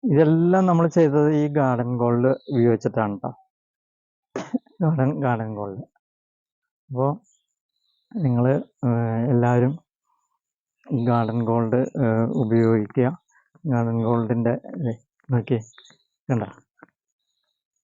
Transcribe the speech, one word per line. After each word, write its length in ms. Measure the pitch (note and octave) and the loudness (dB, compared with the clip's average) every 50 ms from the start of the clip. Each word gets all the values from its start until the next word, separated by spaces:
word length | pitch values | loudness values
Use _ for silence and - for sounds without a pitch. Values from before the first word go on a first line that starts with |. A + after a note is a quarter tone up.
| - | 0
ഇതെല്ലാം 600 | B3+ D#3 C#3 D#3+ D3+ D#3+ E3 E3+ F3 F3+ F#3+ F#3+ | 2 4 4 4 4 4 4 4 2 4 2 2
നമ്മൾ 180 | F#3 F3 E3 E3+ E3 | 2 2 2 2 2
ചെയ്തത് 400 | - F3 E3 D3+ C#3 D3+ D3 D3 D#3 | 2 2 2 4 4 2 2 2 2
ഈ 80 | D3 D3 D3+ C#3+ | 2 0 0 0
ഗാർഡൻ 380 | D3+ C#3 C3 B2+ A#2+ A#2+ A#2+ B2 | 0 0 0 0 0 -2 -4 -2
ഗോൾഡ് 340 | A#2+ A#2+ A#2+ A#2+ A#2+ A#2+ C3 C3+ - _ | 0 0 2 2 2 2 2 0 -2 _
ഉപയോഗിച്ചിട്ടാണ് 720 | - C#3 B2 A#2+ A#2+ A#2 G#2+ - A#2 G#2+ A2+ A2 G#2 G2+ | -4 0 2 2 2 2 2 -2 -4 -2 -2 -2 -2 -4
ട്ടോ. 140 | F#2+ - - - _ _ _ _ _ _ _ _ _ _ _ _ _ _ _ _ _ _ _ _ - - - - B3+ _ _ _ _ | -6 -8 -12 -12 _ _ _ _ _ _ _ _ _ _ _ _ _ _ _ _ _ _ _ _ -14 -14 -8 -8 -8 _ _ _ _
ഗാർഡൻ, 320 | F#3 D#3 D#3+ D#3 C3 C3 D#3 D#3 | -2 0 0 2 0 0 0 -2
ഗാർഡൻ 300 | C#3 B2+ A#2+ A2 A2 A2 A2 | -2 -2 -2 -2 -4 -8 -8
ഗോൾഡ്. 280 | G#2 G#2 G2+ G2 G#2+ - _ _ _ _ _ _ _ _ _ _ _ _ _ _ _ _ _ _ _ _ _ | -10 -10 -10 -10 -12 -14 _ _ _ _ _ _ _ _ _ _ _ _ _ _ _ _ _ _ _ _ _
അപ്പോൾ 200 | C3+ B2 C3 C#3 D3 G#3+ _ _ _ _ _ _ _ _ _ _ _ _ _ _ _ _ _ _ - | -4 -2 -2 -2 -2 -4 _ _ _ _ _ _ _ _ _ _ _ _ _ _ _ _ _ _ -8
നിങ്ങൾ, 340 | A#3 E3+ C3+ B2 A#2+ B2 B2+ C3+ D3+ - _ _ _ - | -4 -2 0 0 2 2 2 2 0 -2 _ _ _ -2
ഏഹ്, 400 | B2 A#2+ A#2 A#2 A2+ A2+ A2+ A#2 B2+ | -2 -2 0 -2 -2 -2 -2 -2 0
എല്ലാവരും 440 | C3+ A#2+ A#2+ A#2+ B2 B2 A#2+ B2+ D3 E3+ _ _ _ _ _ _ _ _ _ _ _ _ _ _ _ _ _ _ _ _ _ - D#3 B2+ A#2 | 0 2 2 2 2 2 2 0 -2 -4 _ _ _ _ _ _ _ _ _ _ _ _ _ _ _ _ _ _ _ _ _ -6 -4 -4 0
ഗാർഡൻ 340 | A#2+ A#2+ A#2+ A#2 A2 A2+ A#2+ A#2 | 0 0 0 0 -2 -2 -4 -2
ഗോൾഡ്, 360 | A2 A#2 A#2 A#2 A2+ A2 B2 C3 - _ - | 0 0 0 0 0 0 0 -2 -2 _ -2
ഏഹ്, 280 | C#3 A2+ A2 A2 A2+ A#2 - | 0 0 2 0 0 -2 -2
ഉപയോഗിക്കുക. 720 | - C3 G#2+ A2+ A#2 A#2 A2+ A2+ A2 G#2 G2+ - - B2 B2+ E3+ - _ _ _ _ _ _ _ _ _ | -2 -2 2 2 2 4 4 2 2 0 -2 -2 0 0 0 -2 -6 _ _ _ _ _ _ _ _ _
ഗാർഡൻ 340 | D#3+ C3 A#2+ A#2 A#2 A2+ A#2 A2+ | -2 -2 0 0 0 -2 -2 0
ഗോൾഡിൻ്റെ 520 | A2 A#2+ A#2+ A#2 G#2+ A#2+ A#2 A#2 A#2 A#2+ C3 _ - - F3 D#3+ A#2+ A2+ - _ _ _ _ _ _ | 0 0 0 0 -2 -2 -2 0 -2 -2 -2 _ -12 -12 -8 -6 -6 -6 -8 _ _ _ _ _ _
നോക്കി 300 | C3 A#2+ A2 - C3 A2+ A2 - _ - _ - - _ _ _ _ _ _ - | -2 -2 0 0 -4 -4 -4 -8 _ -20 _ -20 -20 _ _ _ _ _ _ -4
കണ്ട, 160 | C3+ A2+ G#2 - - - _ _ _ _ - _ _ _ _ _ _ _ _ _ _ _ _ _ _ _ _ _ _ _ _ | -2 -2 -2 -6 -10 -20 _ _ _ _ -20 _ _ _ _ _ _ _ _ _ _ _ _ _ _ _ _ _ _ _ _